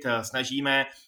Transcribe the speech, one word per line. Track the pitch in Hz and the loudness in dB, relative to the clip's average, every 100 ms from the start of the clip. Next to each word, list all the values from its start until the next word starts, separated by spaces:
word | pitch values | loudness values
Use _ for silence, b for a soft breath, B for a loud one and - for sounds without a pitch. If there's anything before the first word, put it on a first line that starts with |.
eh, | 131 117 | 0 0
snažíme, | 107 131 127 135 139 139 135 B | 0 -4 -2 -2 2 2 0 B